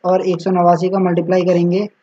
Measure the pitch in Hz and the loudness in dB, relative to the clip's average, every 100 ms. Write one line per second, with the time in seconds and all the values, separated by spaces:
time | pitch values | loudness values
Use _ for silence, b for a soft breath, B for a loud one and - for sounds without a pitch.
0 | 180 185 190 170 190 185 175 170 185 190 | -2 0 0 -4 -2 2 2 2 0 -2
1 | 180 170 165 185 180 175 175 185 208 _ | 0 -2 0 0 2 0 0 -2 -4 _